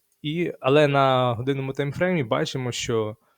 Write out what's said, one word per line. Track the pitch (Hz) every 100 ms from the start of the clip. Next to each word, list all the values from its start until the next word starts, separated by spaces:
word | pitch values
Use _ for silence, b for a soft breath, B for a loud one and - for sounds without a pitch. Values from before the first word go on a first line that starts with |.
| _ _
І, | 147 170 160 -
але | 131 147 147
на | 139 135 127 123
годинному | 113 127 135 135
таймфреймі | 135 143 - 180 175
бачимо, | 113 135 160 135 123
що | - - 113 107 110 _